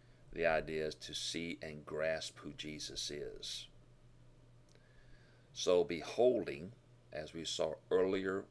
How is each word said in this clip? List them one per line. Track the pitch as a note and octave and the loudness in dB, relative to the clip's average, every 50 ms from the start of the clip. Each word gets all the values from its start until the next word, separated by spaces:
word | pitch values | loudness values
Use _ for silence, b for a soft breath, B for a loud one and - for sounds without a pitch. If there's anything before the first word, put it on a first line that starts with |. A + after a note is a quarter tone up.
| B B B B B B B | B B B B B B B
The | E2 E2 | 2 4
idea | E2 D#2+ D#2 D2+ D2+ D#2+ D#2 D#2 | 4 4 4 2 0 -2 -2 -2
is | D#2 D2+ | -2 -4
to | - - - D2+ | -6 -10 -10 -6
see | - - - - E2 E2 E2+ E2 D2 | -6 -4 -4 -2 -2 -2 -4 -4 -6
and | D#2 D#2+ D2+ D2+ D2+ | -8 -8 -10 -10 -10
grasp | - D#2 D2+ D#2 D#2+ D#2+ D#2+ D#2 - - - | -6 -4 0 0 0 0 0 -4 -8 -10 -10
who | - D2+ C#2+ | -12 -12 -10
Jesus | - - D2+ D#2 D2 C#2+ - C2+ - - - | -8 -8 -8 -8 -8 -8 -8 -8 -6 -6 -6
is. | D2 D2 C#2 A#1+ - - - - - - - - - - - - - - - - - - - - - - - - - - - - B B B B B B B B B B B B B B B B B | -6 -6 -6 -8 -8 -10 -10 -8 -8 -8 -10 -12 -18 -20 -20 -20 -20 -20 -20 -20 -20 -20 -20 -20 -20 -20 -20 -20 -20 -20 -20 -20 B B B B B B B B B B B B B B B B B
So | - - - F2+ F2 E2+ | -2 2 4 6 6 6
beholding, | - F2 E2 - - - - A#2 B2+ B2 A2 F2+ - C#2+ C#2+ D#2+ G2 A#2+ - - - - - - - - | 4 0 -4 -4 -2 2 4 6 6 6 4 2 -2 -4 -6 -8 -10 -12 -14 -20 -20 -20 -20 -16 -10 -8
as | D2+ D#2 D2+ - | -8 -8 -8 -8
we | E2 D#2+ | -8 -6
saw | - - - E2 D#2+ D2+ - - - | -4 -2 0 0 0 -2 -4 0 4
earlier | F2+ F#2 F#2 F#2+ F#2+ G2 F#2+ F#2+ F#2+ G2 G2+ - | 4 6 6 6 4 2 2 0 0 -2 -2 -6